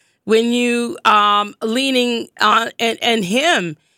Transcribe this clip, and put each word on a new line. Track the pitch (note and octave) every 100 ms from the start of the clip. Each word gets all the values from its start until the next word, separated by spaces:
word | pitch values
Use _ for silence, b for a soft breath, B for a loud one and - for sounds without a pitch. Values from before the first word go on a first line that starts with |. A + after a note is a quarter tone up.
| _ _
when | - A3 A#3
you, | A#3+ A#3+ A#3+ A#3+ -
um, | - G#3 G#3 G#3 G#3 -
leaning | A3 A#3+ C4+ B3+ A#3+ A#3 - -
on | G#3+ G#3+ A#3 -
and, | A#3 -
and | - A3+ F3
Him, | A#3 D#4+ D4 F3 D3+ _